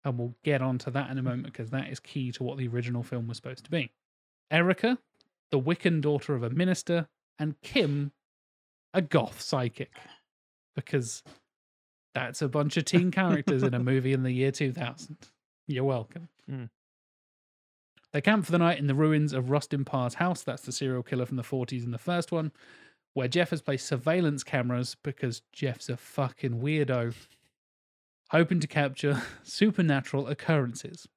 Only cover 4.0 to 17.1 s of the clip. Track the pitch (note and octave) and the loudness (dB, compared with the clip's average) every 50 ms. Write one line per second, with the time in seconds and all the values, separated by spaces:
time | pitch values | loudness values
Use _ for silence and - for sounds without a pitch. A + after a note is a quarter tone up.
4 | _ _ _ _ _ _ _ _ _ _ D3+ E3 E3+ F#3 F3+ - - A3+ E3 - | _ _ _ _ _ _ _ _ _ _ 2 4 4 4 4 4 2 2 2 0
5 | _ _ _ _ _ _ _ _ _ _ - C#3 B2+ D3+ F3 - - F3 E3+ D#3 | _ _ _ _ _ _ _ _ _ _ 0 0 2 2 0 2 2 2 2 4
6 | C#3+ D3 D3 C#3 - - C#3+ B2 A#2+ A#2 B2+ D#3 F3+ F#3 F#3 - - - E3+ E3+ | 2 2 0 0 0 -2 -2 -2 -2 -2 0 2 2 2 2 0 0 0 0 0
7 | D#3+ - _ _ _ _ _ - D3+ D#3 D3+ _ - - - C#4 G3 C#3+ C#3+ C#3+ | 0 -4 _ _ _ _ _ -6 -4 -4 -4 _ -14 -2 0 2 2 2 0 -2
8 | C#3+ C#3+ _ _ _ _ _ _ _ _ _ _ _ _ _ _ _ _ - F#3 | -4 -4 _ _ _ _ _ _ _ _ _ _ _ _ _ _ _ _ -2 -2
9 | F3 C#3+ - D3 A2+ - - - - - - C3+ B2 A#2 - - - _ _ - | 0 4 2 2 2 2 -6 -12 -6 -2 -2 0 0 -2 -4 -6 -12 _ _ -20
10 | - - - _ _ _ _ _ _ _ _ _ _ _ _ - - - - C#3 | -20 -20 -20 _ _ _ _ _ _ _ _ _ _ _ _ -10 -6 -2 -2 -2
11 | A#2+ A2 - - _ - - _ _ _ _ _ _ _ _ _ _ _ _ _ | -2 -2 -10 -12 _ -20 -20 _ _ _ _ _ _ _ _ _ _ _ _ _
12 | _ _ _ B2 C3+ A#2+ - - D#3 C3+ B2+ D3+ D3 D3 - E3+ D3+ - - E3+ | _ _ _ -6 -6 -6 -4 -4 -4 0 0 0 0 2 0 0 0 4 4 4
13 | F3 F#3 E3+ F#3+ F#3+ F3 F3 D3+ - - D3+ B2+ C3+ C3 B2 B2 B2 B2+ C3+ C3+ | 4 6 2 2 2 4 2 2 2 2 2 4 4 2 2 2 2 2 2 2
14 | B2+ C3+ C3+ C3 B2+ B2+ B2+ B2 C3+ C#3 C3+ - D3+ C3 B2+ - A#2+ A#2+ B2+ - | 2 2 2 2 0 0 0 2 0 0 2 0 -2 -2 -2 -4 -6 -6 -8 -10
15 | - - D3+ _ - - _ _ _ _ _ _ _ - C#3+ B2+ C3 C#3 C3 A#2+ | -16 -16 -18 _ -20 -20 _ _ _ _ _ _ _ -4 -4 -2 0 0 0 -2
16 | A2 - - E3+ E3+ - _ _ _ - C3+ C3 A#2+ A2+ _ _ _ _ _ _ | -4 -8 -14 -18 -18 -18 _ _ _ -10 -10 -10 -10 -12 _ _ _ _ _ _
17 | _ _ | _ _